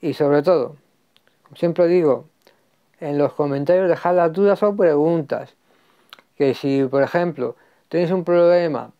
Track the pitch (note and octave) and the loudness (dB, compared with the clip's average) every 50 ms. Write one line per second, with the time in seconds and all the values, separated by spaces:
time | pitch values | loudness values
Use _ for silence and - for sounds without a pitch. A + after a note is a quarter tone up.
0 | - E3 C3+ - D3+ C#3+ C#3+ D3 C#3+ F#3 F#3 D#3+ B2 - D3 - _ _ _ _ | -4 -6 -4 0 0 2 2 2 2 2 0 0 0 -4 -10 -16 _ _ _ _
1 | _ _ _ _ _ _ _ _ _ _ C#3+ - - E3+ E3 D#3+ F3+ E3+ F3 F3+ | _ _ _ _ _ _ _ _ _ _ -12 -4 -4 -4 0 2 2 2 2 2
2 | E3+ D3+ B2+ A#2+ - _ _ _ _ _ _ _ _ _ _ _ _ _ _ _ | 2 2 0 0 -4 _ _ _ _ _ _ _ _ _ _ _ _ _ _ _
3 | - D3+ C#3+ C#3+ C#3+ C3+ - - D3+ C#3+ C#3 C#3 C#3+ D3+ F3 F#3 F#3+ F3+ E3 C#3 | -10 -6 -2 -2 -2 -2 -2 -4 -4 -4 -2 -4 0 0 0 2 2 0 -2 -2
4 | - E3+ F3+ F3+ F3 E3 D#3+ F3+ G3+ G3+ G3+ F#3+ - G#3 G#3 G3+ G3 E3+ D3+ D3 | 0 0 0 2 0 0 0 0 2 2 2 2 0 -2 0 2 2 2 2 2
5 | D3 E3 E3+ E3 D3+ C3+ - A2+ - - _ _ _ _ _ _ _ _ _ _ | 2 0 0 -2 -4 -4 -8 -8 -8 -12 _ _ _ _ _ _ _ _ _ _
6 | _ _ - _ _ _ _ _ D3 C3+ B2 - - C#3+ C#3 C3+ C3+ C3 C3 C#3 | _ _ -20 _ _ _ _ _ 0 0 0 -2 -2 -2 0 0 0 0 0 0
7 | C#3 B2+ - F3 F3 F3 D#3 C#3 B2 A#2+ A#2+ _ _ _ _ _ _ _ - D#3+ | 0 0 0 -2 -2 -2 -4 -6 -8 -8 -8 _ _ _ _ _ _ _ -4 -2
8 | F3+ D#3+ F#3 F#3 F3 E3+ F3 F3 F3 E3+ F3 F3 F3 E3+ D3+ A#2+ A#2+ A#2+ _ _ | -2 0 -2 -4 -2 0 2 4 4 4 4 2 2 0 -4 -6 -8 -10 _ _